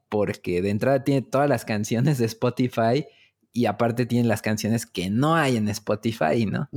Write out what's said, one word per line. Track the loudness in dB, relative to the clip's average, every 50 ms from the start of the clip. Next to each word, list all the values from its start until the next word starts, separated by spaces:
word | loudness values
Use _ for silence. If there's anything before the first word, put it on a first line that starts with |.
| _ _
porque | -2 0 0 0 -2 -4 -4 -2 -2 0 0
de | 0
entrada | 0 0 2 2 2 2 2
tiene | 0 0 0 0
todas | 0 0 0 2 2
las | 0 0 -2
canciones | -2 -4 -4 -2 -2 0 0 2 2 2 2
de | 0
Spotify | -2 -2 -2 -2 -2 0 0 -2 -2 0 0 2 2 2 0 -2 -4 -12 _ _ _ _ _ _ _ -2
y | 0 0
aparte | 0 0 0 0 0 0 0 -2
tiene | 0 2 2 2 2
las | 0 0 0
canciones | -2 -2 -2 0 0 -2 -2 -2
que | -6 -6 -6 -4 -2
no | 0 0 2 2 2
hay | 2 2 2 0
en | 0 0
Spotify, | -2 -4 -4 -4 -4 -4 -2 -2 -4 -2 0 0 0 2 2 0
¿no? | 0 -2 -4 -4 -6 -4